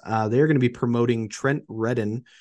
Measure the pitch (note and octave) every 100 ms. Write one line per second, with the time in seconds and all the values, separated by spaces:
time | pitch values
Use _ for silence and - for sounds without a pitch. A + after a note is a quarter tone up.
0 | - A2 A2 A#2+ D#3 D3 B2 A#2+ A#2+ A#2+
1 | A#2+ A#2 A2 - C3+ D3+ - A2 A2+ B2
2 | G#2 A2+ - _